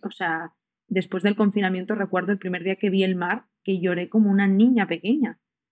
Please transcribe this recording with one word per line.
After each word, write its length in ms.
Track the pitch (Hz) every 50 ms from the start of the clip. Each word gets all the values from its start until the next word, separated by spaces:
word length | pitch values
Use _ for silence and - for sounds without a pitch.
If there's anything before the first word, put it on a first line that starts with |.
| -
O 80 | 214
sea, 420 | - - 190 170 160 160 170 170 - _ _ _ _ _ _ -
después 340 | - 185 180 - - 185 170
del 140 | 202 208 202
confinamiento 580 | 214 202 196 208 196 185 190 185 180 - 208
recuerdo 380 | 180 196 - - 185 180 180 208
el 40 | 196
primer 280 | - 185 180 175 170
día 100 | 190 190
que 140 | - - 202
vi 160 | 185 190 190
el 100 | 185 185
mar, 300 | 180 180 175 202 254 - _ _ _ _
que 160 | - 190 180
lloré 300 | 170 185 175 175 175 -
como 200 | - 226 214 202
una 180 | 196 196 202 196
niña 380 | 196 196 220 254 262 226 196
pequeña. 540 | - 170 170 - 196 254 311 262 - - - _ _ _ _ _ _